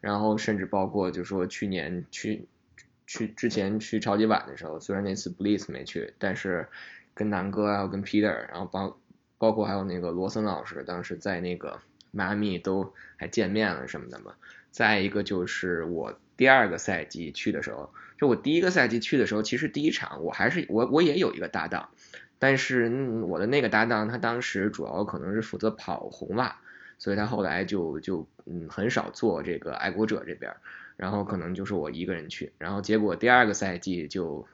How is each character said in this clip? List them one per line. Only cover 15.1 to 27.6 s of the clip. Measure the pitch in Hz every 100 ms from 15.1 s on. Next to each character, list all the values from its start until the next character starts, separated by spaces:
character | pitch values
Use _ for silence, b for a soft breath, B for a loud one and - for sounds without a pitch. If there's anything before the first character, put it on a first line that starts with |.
| 104
就 | 98 95 90
是 | - 92 85
我 | 82 85 55 - _ -
第 | 127
二 | 135 104
个 | 85
赛 | - 90 76
季 | - 82
去 | - -
的 | 78
时 | -
候， | 55 69 B B -
就 | 143
我 | 110
第 | 110
一 | 160
个 | 180
赛 | 180 123
季 | 117
去 | 110 143
的 | 104
时 |
候， | 107
其 | 107 123
实 | 151
第 | -
一 | 151
场 | - - 76
我 | 82
还 | - 110
是， | 180 -
我， | 110 123
我 | 139
也 | 170 151
有 | 151
一 | -
个 | 87
搭 | 95 80
档， | 85 - B B B B _
但 | 135 135
是， | - 127 113
嗯， | 127 135 113
我 | 90 85
的 | 101
那 | 139
个 | 123
搭 | 107 117
档 | 113 107
他 | 120
当 | 110 117
时 | 123 98 101
主 | 104
要 | 57 78
可 | 104 80
能 | 76
是 | 107
负 | 110 -
责 | 110
跑 | 110 - 73 -
红 | - 78 101
袜， | 123 - B B B B
所 | -
以 | 101
他 |
后 | 107 113
来 | 92 80